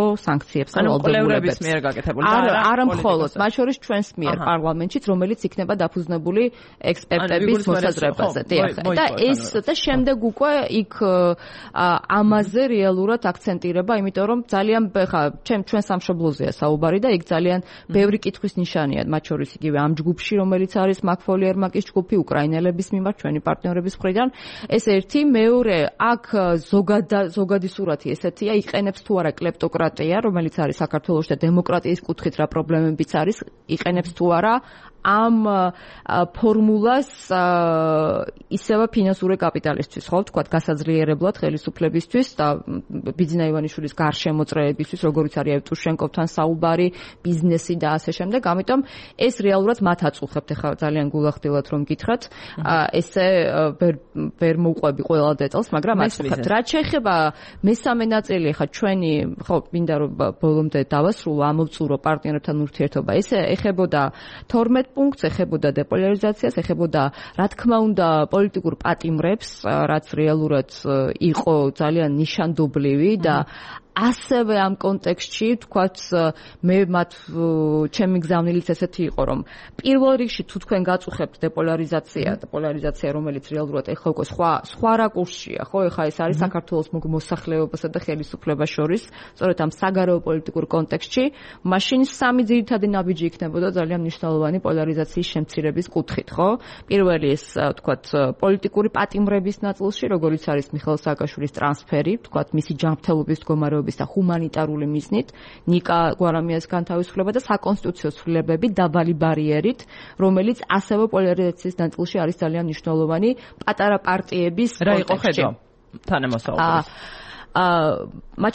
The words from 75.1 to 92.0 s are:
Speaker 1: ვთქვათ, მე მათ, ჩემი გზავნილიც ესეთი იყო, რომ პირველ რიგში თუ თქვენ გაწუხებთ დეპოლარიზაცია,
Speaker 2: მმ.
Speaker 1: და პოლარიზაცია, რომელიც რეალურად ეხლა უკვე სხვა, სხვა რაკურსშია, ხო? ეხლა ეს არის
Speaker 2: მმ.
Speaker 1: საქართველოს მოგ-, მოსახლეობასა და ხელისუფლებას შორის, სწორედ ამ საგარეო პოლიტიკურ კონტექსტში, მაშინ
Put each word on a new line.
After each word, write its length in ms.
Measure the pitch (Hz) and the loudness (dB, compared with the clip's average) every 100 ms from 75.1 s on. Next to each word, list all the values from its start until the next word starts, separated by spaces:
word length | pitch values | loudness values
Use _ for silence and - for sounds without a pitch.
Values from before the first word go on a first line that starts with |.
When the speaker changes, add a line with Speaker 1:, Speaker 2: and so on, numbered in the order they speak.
| 175 - - 220 | -4 -6 -4 0
Speaker 1:
ვთქვათ, 440 | 233 - 208 185 - - 175 160 - - - 175 | -2 -2 0 0 -2 -2 0 0 -2 -12 -4 2
მე 100 | 185 190 | 4 4
მათ, 200 | 180 175 - - 160 165 160 156 151 151 | 0 -2 -6 -10 -4 0 2 2 2 0
ჩემი 300 | - 190 185 | 0 0 0
გზავნილიც 480 | 160 175 170 175 170 | 2 0 2 0 -2
ესეთი 360 | 165 180 - 165 | -2 -2 -2 -4
იყო, 140 | - | -2
რომ 160 | 131 131 - - - - | -2 -2 -6 -14 -18 -6
პირველ 360 | 254 269 262 262 | 2 4 4 4
რიგში 240 | 240 - | 0 -6
თუ 140 | - 196 | -8 -10
თქვენ 220 | - 202 | -2 0
გაწუხებთ 520 | 180 185 - - 165 - | 0 -2 -4 -6 -8 -4
დეპოლარიზაცია, 920 | 160 160 165 160 156 160 - - - - | -4 -2 0 0 -2 -4 -4 -6 -4 -4
Speaker 2:
მმ. 40 | |
Speaker 1:
და 20 | - | -6
პოლარიზაცია, 580 | 147 156 147 147 - 147 147 | -6 -4 -4 -4 -4 -4 -2
რომელიც 300 | 151 139 - | -4 -6 -6
რეალურად 380 | 151 151 147 - | -6 -4 -4 -4
ეხლა 220 | 156 - | -4 -2
უკვე 140 | 156 151 | -2 -4
სხვა, 240 | - 170 160 - | 0 0 0 -2
სხვა 240 | - 226 226 | -2 2 2
რაკურსშია, 600 | 220 - 180 - - - | 2 0 -6 -6 -10 -8
ხო? 140 | - 196 185 | -4 0 0
ეხლა 160 | 170 156 | 0 -2
ეს 60 | - | -2
არის 160 | 165 156 | -2 0
Speaker 2:
მმ. 80 | |
Speaker 1:
საქართველოს 440 | 175 180 - 165 156 | -2 -2 -4 -4 -2
მოგ-, 160 | 165 160 | -6 -4
მოსახლეობასა 800 | 160 - 175 - 160 156 160 160 | -4 -4 -6 -2 -2 -2 -4 -6
და 120 | 175 | -6
ხელისუფლებას 680 | - 156 151 - - 147 156 - | -6 -6 -8 -8 -4 -2 -2 -2
შორის, 280 | 151 202 - - - | -2 -2 -4 -16 -20
სწორედ 260 | - 185 175 | -4 -2 0
ამ 80 | 160 | -2
საგარეო 480 | - 190 190 180 175 | -2 -2 0 2 2
პოლიტიკურ 460 | 156 160 - - - | 0 -4 -4 -6 -2
კონტექსტში, 560 | 165 160 160 - - 269 294 - - | -2 -2 -4 -2 0 0 -2 -14 -8
მაშინ 400 | 185 185 196 254 | -2 0 2 2